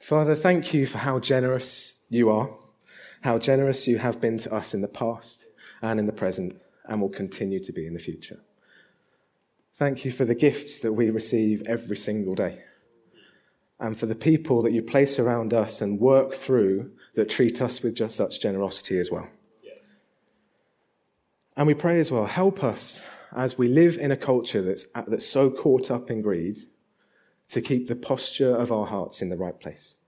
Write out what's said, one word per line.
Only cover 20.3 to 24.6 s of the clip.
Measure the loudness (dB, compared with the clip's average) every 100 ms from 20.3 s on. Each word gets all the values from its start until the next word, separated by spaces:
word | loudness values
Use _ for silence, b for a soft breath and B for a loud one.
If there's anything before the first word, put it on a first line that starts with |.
| _ _ _ _ _ _ _ _ _ _ _ _ 0
And | 2
we |
pray | 4 4 4
as | 4
well, | 2 0
help | 2 2 2
us | -2 -2 -6 -8 B B B -4
as | -4 2
we | 4
live | 6 6 4
in | -2
a | -2
culture | 2 0 0 -2